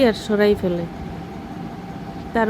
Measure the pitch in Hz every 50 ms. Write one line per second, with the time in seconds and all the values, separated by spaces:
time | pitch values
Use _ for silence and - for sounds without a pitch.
0 | 269 240 208 - - - 214 202 208 208 208 196 - 185 175 175 170 170 - -
1 | - - - - - - - - - - - - - - - - - - - -
2 | - - - - - - - 233 226 214